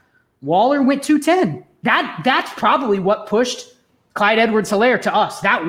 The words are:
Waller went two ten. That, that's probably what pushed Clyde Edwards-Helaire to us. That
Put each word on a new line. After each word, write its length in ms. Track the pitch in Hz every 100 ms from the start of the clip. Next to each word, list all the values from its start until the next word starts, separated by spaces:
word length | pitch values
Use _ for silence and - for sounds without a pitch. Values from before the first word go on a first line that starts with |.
| _ _ _ _
Waller 400 | 135 175 240 285
went 200 | 262 277
two 160 | 277 302
ten. 460 | 311 359 254 143 - _
That, 380 | 240 262 294 -
that's 280 | 240 285 -
probably 460 | - 220 254 262 202
what 280 | 185 208 -
pushed 400 | 208 247 - - _ _ _ _
Clyde 240 | - 208 220
Edwards-Helaire 640 | 226 220 196 202 240 214
to 120 | 202
us. 260 | 180 190 -
That 260 | 196 233